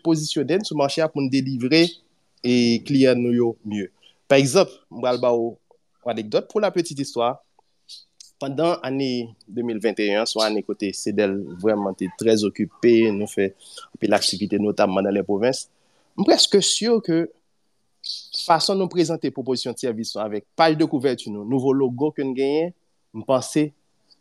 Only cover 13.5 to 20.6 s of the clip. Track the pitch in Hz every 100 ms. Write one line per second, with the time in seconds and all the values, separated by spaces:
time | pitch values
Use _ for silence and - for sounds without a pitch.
13.5 | - - - - - 104 104 - 92 101
14.5 | 101 104 101 101 95 98 101 92 98 120
15.5 | - - _ _ _ _ - 202 349 -
16.5 | 202 190 - 220 233 - 165 170 - _
17.5 | _ _ _ _ _ - - - - -
18.5 | 160 - 196 175 175 160 160 143 139 127
19.5 | 123 127 113 127 110 110 - 107 104 -
20.5 | -